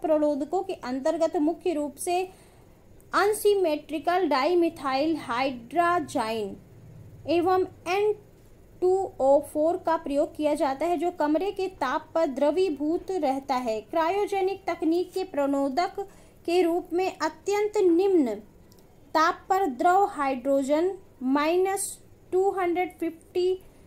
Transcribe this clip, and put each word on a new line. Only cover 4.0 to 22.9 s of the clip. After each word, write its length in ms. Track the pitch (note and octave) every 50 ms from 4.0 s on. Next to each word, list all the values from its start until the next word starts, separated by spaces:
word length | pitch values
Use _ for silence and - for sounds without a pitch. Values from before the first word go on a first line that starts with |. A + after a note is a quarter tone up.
| - F4+ F4 F#4 F#4+ D4
डाइमिथाइल 880 | D4 C4 C4 D#4+ F4+ F4 E4+ E4 E4 - - C#4 C4 C4+ D4 D#4+ E4
हाइड्रोजाइन 1400 | C#4+ - B3+ A#3 A#3+ C4+ C#4 C4 A#3+ - - C4+ E4+ E4+ E4+ F4 F4 D4 B3 - C#4+ A3+ A3 A3+ A3+ G#3 G3 G3+ G3 - - - - - - - - - - - - - -
एवं 340 | D#4 E4+ D#4+ F#4 F#4 F#4 F#4 F#4 - - - E4
एन 260 | F4+ G4+ G#4 G#4+ G#4 G#4 - - - - - - - - - - - -
टू 320 | F4 F4+ F#4 F#4+ F#4+ - - -
ओ 200 | B3+ C4+ C#4 C#4+
फ़ोर 360 | C#4+ - - D4+ D4+ D#4+ F4+
का 200 | F4+ - F4 D#4+
प्रयोग 400 | E4 E4 C#4 C#4 C#4 D#4+ E4+ -
किया 180 | - D4+ D4 D4
जाता 320 | C#4 D#4+ C#4 C4+ C#4 D4+
है, 100 | E4+ F4
जो 140 | D4 E4 F4
कमरे 400 | F4 - D4+ D4 D4+ D#4+ F#4 G4+
के 180 | G4 - F#4+ F4+
ताप 420 | - - D4 B3+ C4 D#4+ D#4+ - -
पर 120 | E4 E4
द्रवीभूत 840 | D#4+ B3+ B3+ C#4+ D4 D4+ F4+ F#4 F#4+ D4 C4+ D4 D4+ E4 F4+ F4 -
रहता 440 | F#4+ F#4 D4+ C4 C4+ C4+ C4+ - C4
है। 260 | B3+ B3+ A#3 A3 G#3+
क्रायोजेनिक 840 | G#3 - - E4 D#4+ E4 F#4+ G4+ G#4 G4 G4+ G4 F#4 F#4+ G4 G4 -
तकनीक 460 | - E4+ E4 F4 D#4 E4 F4 F4 F4 -
के 120 | F#4+ F#4
प्रणोदक 760 | F#4 - C#4+ C#4+ C#4 C#4+ C#4 C#4 C#4 B3+ E4 F4 F#4+ F#4 - G4 - - - - - - - -
के 160 | - E4+ F4+ F4+
रूप 260 | E4 E4 F4 F4 - D#4+
में 240 | F4 F#4+ F#4 - -
अत्यंत 540 | D#4 D#4+ D#4+ - - - G4+ G4+ G#4+ G#4 G#4
निम्न 580 | G#4+ G4 F4+ E4 E4+ F#4+ G4+ F#4+ E4+ C#4 A#3 G#3 G#3 - - - - - - - - - - - - - - -
ताप 320 | D#4+ D#4 E4+ F4+ - - -
पर 180 | F#4+ F#4+ G4
द्रव 380 | E4+ B3 A#3+ E4 F4 F4+ G4 G4+
हाइड्रोजन 960 | G4+ - D4 C#4+ C4+ C4+ B3 A#3 C#4 C#4 C#4 C#4 B3+ D4 D4+ F4 F#4 G4 F#4 - - - - B3+
माइनस 760 | B3+ C4+ D4 D4 D#4 E4+ F4+ F#4 G4 F#4+ G4 - - - - - - - - - - -
टू 180 | F#4 F#4+ G4+
हंड्रेड 480 | F#4+ F#4+ F#4 F4 E4+ F4+ F4+ D#4+